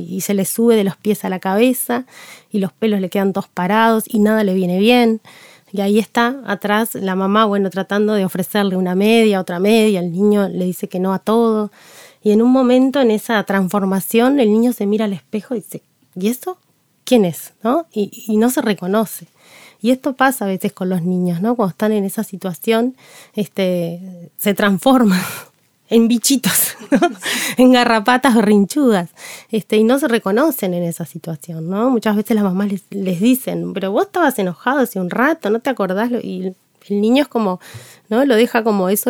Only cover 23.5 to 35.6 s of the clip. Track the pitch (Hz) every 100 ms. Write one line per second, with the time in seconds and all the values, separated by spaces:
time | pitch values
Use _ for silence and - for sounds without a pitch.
23.5 | - 185 180 170 175 185 175 170 - 208
24.5 | 190 202 190 269 254 214 185 - - -
25.5 | _ _ _ - 226 233 233 - 269 185
26.5 | - - - - 240 339 226 - - -
27.5 | 226 254 247 240 220 208 247 277 226 202
28.5 | 208 196 302 262 202 175 - - - -
29.5 | 220 - 214 220 269 294 226 196 208 311
30.5 | - 190 175 170 170 170 165 - 160 -
31.5 | 160 160 196 247 240 220 208 214 220 196
32.5 | 185 202 196 - 196 185 170 226 262 -
33.5 | 175 170 180 190 226 392 370 311 247 185
34.5 | 170 240 285 240 190 180 190 269 320 208
35.5 | 220